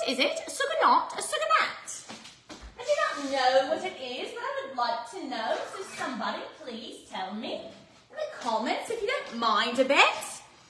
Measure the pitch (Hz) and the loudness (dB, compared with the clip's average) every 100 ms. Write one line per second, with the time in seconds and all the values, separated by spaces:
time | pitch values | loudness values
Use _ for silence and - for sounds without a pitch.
0 | - 240 285 - - - 554 640 - 285 | 2 2 2 0 -6 -4 -2 4 6 6
1 | - - - 587 640 640 - - - - | 4 -4 -4 -2 2 4 2 -2 -10 -12
2 | - - - - - - - - 523 587 | -12 -16 -16 -20 -18 -16 -16 -12 0 4
3 | 605 294 277 269 247 269 285 320 370 - | 4 0 -2 4 6 6 6 2 -2 -6
4 | 254 247 - 466 508 554 - 254 233 233 | -8 -6 -6 -6 -4 -4 -6 -2 0 0
5 | 233 381 277 233 226 - - 381 381 - | -4 -8 -6 -4 -2 -2 -2 -8 -10 -6
6 | 330 233 208 - - - 277 220 220 - | -6 -4 -4 -6 -8 -12 -12 -10 -10 -14
7 | - 208 190 214 277 - - - - - | -12 -8 -6 -6 -6 -8 -10 -16 -20 -20
8 | _ 587 587 - 247 220 254 370 - 453 | _ -6 -6 -4 -2 0 2 -2 -2 -2
9 | 403 - - 233 233 208 240 240 262 285 | 0 -2 -4 0 2 4 2 4 4 8
10 | - - - - - - - | 6 4 -6 -10 -14 -20 -20